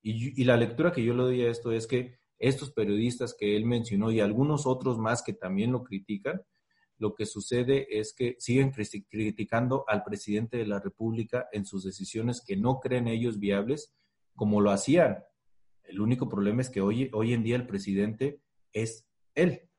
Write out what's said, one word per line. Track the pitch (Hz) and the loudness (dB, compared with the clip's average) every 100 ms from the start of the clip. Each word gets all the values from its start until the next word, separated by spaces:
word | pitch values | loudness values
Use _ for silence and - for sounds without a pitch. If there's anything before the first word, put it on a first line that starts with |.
Y, | 110 113 127 139 | -4 -4 -4 2
y | |
la | 127 117 | 6 6
lectura | 113 117 175 | 4 2 2
que | 170 | 2
yo | 113 | 0
le | 120 | 2
doy | 127 123 | 2 2
a | 117 | 0
esto | 117 117 | 0 -2
es | 113 113 | -2 0
que | 123 127 - _ _ | -2 -2 -14 _ _
estos | 123 135 139 | 0 0 -4
periodistas | - 101 104 117 120 120 - | -2 0 2 0 -2 -8 -4
que | 104 | 0
él | 104 | 2
mencionó | 117 120 113 101 113 | 2 0 0 0 2
y | 110 | 2
algunos | 104 107 143 147 | 2 2 2 2
otros | 135 127 131 113 | 0 0 0 0
más | 110 120 | 0 -2
que | - | -4
también | 104 92 98 117 | -8 -4 0 0
lo | 127 | -2
critican, | 127 98 98 101 135 190 - _ _ _ _ _ | -4 -10 -6 -6 -4 -6 -10 _ _ _ _ _
lo | 107 | -4
que | - | -4
sucede | 104 104 - 123 123 139 139 107 | -8 -6 -2 0 2 0 0 -4
es | 107 | -4
que | - 123 - | -4 -4 -4
siguen | - 127 135 | 0 2 2
criti-, | 135 107 104 - | 0 -6 -8 -8
criticando | 110 107 107 107 117 123 131 - | -4 -4 -2 -2 0 2 0 0
al | 104 | -2
presidente | - 101 - 104 113 120 | -2 -8 -2 -2 -2 -4
de | |
la | 107 101 | -2 -4
República | 101 - 113 113 107 123 - | -6 -6 -4 -4 -4 -4 -4
en | 104 | -8
sus | 98 101 | -6 -8
decisiones | 95 92 95 110 117 120 | -8 -10 -8 -4 -4 -4
que | - | -6
no | 98 120 131 | 0 0 0
creen | 127 127 117 | 0 -2 0
ellos | 113 120 104 | 0 -2 -2
viables, | 101 101 110 147 - _ _ _ _ | 0 0 0 -4 -6 _ _ _ _
como | - 104 104 | -2 2 4
lo | 101 | 4
hacían. | 98 - 170 147 101 - _ _ _ _ _ | 4 4 4 4 2 -10 _ _ _ _ _
El | - 92 | -12 -2
único | 110 123 123 | 0 0 0
problema | 98 101 117 | 0 0 0
es | 127 | -2
que | 98 | 0
hoy, | 98 117 131 | 0 0 -2
hoy | 107 113 | 0 0
en | 120 | 0
día | 113 | 0
el | 123 123 | -2 -2
presidente | 98 101 98 107 110 139 - _ _ _ | -6 -2 0 0 0 -4 -4 _ _ _
es | 107 113 - _ _ _ | -4 -4 -6 _ _ _
él | 147 175 127 _ | 2 2 2 _